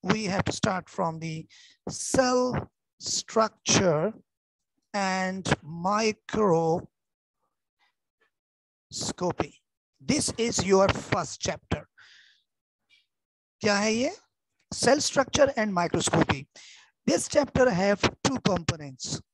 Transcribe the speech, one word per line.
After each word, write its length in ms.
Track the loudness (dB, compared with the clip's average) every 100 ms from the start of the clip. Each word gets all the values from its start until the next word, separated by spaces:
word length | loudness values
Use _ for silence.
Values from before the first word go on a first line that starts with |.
we 220 | -2 -2
have 180 | 0 -2
to 80 | -4
start 380 | -4 -2 -4 -6
from 300 | -4 -4 -4
the 280 | -8 -10 -12 -20 -20 _ -14
cell 800 | -10 0 2 2 2 0 -2 -8 _ _ _
structure 1120 | -8 -6 -2 0 0 _ 0 4 4 2 0 -6 _ _ _ _ _ _ _
and 540 | -2 0 0 -2 -4 -2 -4
microscopy. 1200 | -4 -6 -2 0 0 -2 -6 0 4 4 2 0 -4 _ _ _ _ _ _ _ _ _ _ _ _ _ _ _ _ _ _ _ _ -8 -8 -4 -4 -2 -6 _ _ _ _ _
This 320 | -2 0 0 -2
is 280 | -2 0
your 240 | 4 6 6
first 500 | 2 -2 -4 -4 -6
chapter. 480 | -6 -6 _ -6 -6 _ -20 -20 _ _ _ _ _ _ _ _ _ _ _ _ _ _
क्या 160 | 0 2
है 160 | 2
ये? 180 | 0 -2 -4 _ _ _ _ _
Cell 260 | 0 2 2
structure 540 | 2 0 0 2 2
and 180 | 2 -2
microscopy. 720 | 0 0 0 0 2 2 0 -4 -20 -20 -20 _ _
This 240 | 0 0 2
chapter 400 | 0 0 4 4
have 320 | 4 2 2 0 -2
two 140 | -4 -2
components. 800 | 0 -2 -4 -8 -12 -12 -10 -10 _